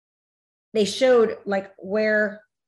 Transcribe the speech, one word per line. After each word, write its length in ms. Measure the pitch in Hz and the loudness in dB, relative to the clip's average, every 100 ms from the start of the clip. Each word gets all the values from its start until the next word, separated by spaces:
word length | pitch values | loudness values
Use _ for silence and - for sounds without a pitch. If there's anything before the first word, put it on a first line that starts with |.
| _ _ _ _ _ _ _ | _ _ _ _ _ _ _
they 120 | 220 | -2
showed, 540 | 202 - 262 247 220 - | -2 0 4 4 2 -2
like, 280 | - 196 196 - | -6 -6 -6 -14
where 640 | 185 214 220 214 208 202 _ _ | -6 -4 0 0 -2 -6 _ _